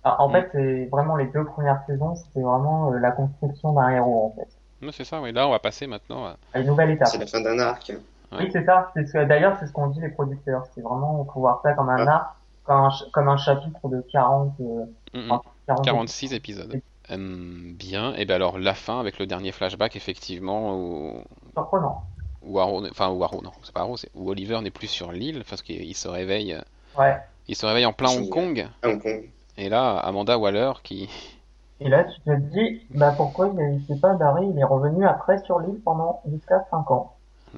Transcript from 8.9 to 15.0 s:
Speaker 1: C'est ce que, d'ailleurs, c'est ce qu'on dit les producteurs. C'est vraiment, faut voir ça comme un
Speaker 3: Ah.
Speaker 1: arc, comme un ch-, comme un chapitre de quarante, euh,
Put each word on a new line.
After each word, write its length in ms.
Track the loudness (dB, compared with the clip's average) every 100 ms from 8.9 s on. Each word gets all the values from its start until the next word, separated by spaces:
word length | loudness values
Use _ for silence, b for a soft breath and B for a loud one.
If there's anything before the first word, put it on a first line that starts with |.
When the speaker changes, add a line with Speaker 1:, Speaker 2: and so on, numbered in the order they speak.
Speaker 1:
C'est 120 | -4 -2
ce 60 |
que, 100 | 0
d'ailleurs, 320 | 4 6 6 2
c'est 80 | -6
ce 60 |
qu'on 140 | -4 -4
dit 140 | -2
les 80 | -6
producteurs. 540 | -4 -6 -4 -4 -4 -4
C'est 80 | -12
vraiment, 420 | -6 -4 -2 -2 -4
faut 80 | 2
voir 220 | 2 4
ça 100 | 2
comme 160 | 2 2
un 180 | 4 4
Speaker 3:
Ah. 60 | 4
Speaker 1:
arc, 200 | 0 -12 _ _
comme 120 | 2 4
un 60 | 6
ch-, 200 | 2 -2
comme 140 | 2 4
un 60 | 2
chapitre 500 | 2 0 0 -8 -6
de 160 | -6 -2
quarante, 400 | 2 4 4 0 -4
euh, 240 | -6 -6 -8 -14